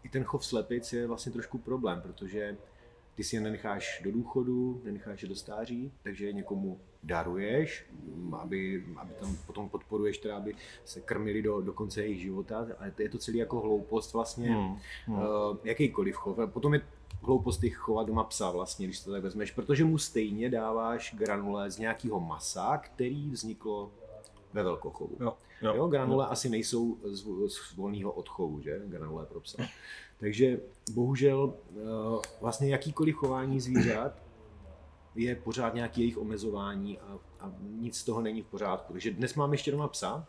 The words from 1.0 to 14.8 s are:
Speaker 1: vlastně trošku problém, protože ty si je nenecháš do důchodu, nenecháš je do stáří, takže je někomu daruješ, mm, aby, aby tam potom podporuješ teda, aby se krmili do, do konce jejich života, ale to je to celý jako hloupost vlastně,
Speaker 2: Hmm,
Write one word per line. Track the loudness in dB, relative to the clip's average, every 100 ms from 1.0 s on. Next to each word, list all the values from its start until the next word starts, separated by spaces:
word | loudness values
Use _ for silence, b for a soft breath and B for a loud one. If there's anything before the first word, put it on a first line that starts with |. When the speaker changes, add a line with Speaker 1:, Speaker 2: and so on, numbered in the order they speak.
| 0
Speaker 1:
vlastně | -2 -4
trošku | -4 -4 -6
problém, | -2 0 2 0
protože | -4 -10 -6 -2 -2 -4 -12 B B B B -6
ty |
si | -2 0
je |
nenecháš | 0 -2 -2 -2 -4 -4
do | 0
důchodu, | 0 0 2 2 2 2 -2
nenecháš | -6 -8 -8 -8
je | -8
do | -8
stáří, | -6 -6 -4 -4 -6 -8
takže | -10 -4 -4
je |
někomu | -4 -2 -2 -2 -4 -14 -16
daruješ, | -2 -2 0 -2 2 2 2 -2 -14 -14 -12 -8
mm, | -6 -6
aby, | -4 -2 0 -2 -6 -12
aby | -12 -8
tam | -6 -6 -6
potom | -8 -4
podporuješ | -6 -4 2 2 2
teda, | -4 -4
aby | -6 -8 B B -14
se | -12
krmili | -2 0 2 2
do, | 2 2
do | -2
konce | -2 -4 -2
jejich | -2 -2
života, | -4 -4 -4 -4 -4 -6
ale | -10
to | -2
je | -2
to | -2
celý | -2 0
jako | 2 0
hloupost | 4 2 4 0 2
vlastně, | 0 0 0 4
Speaker 2:
Hmm, | 4 4 -2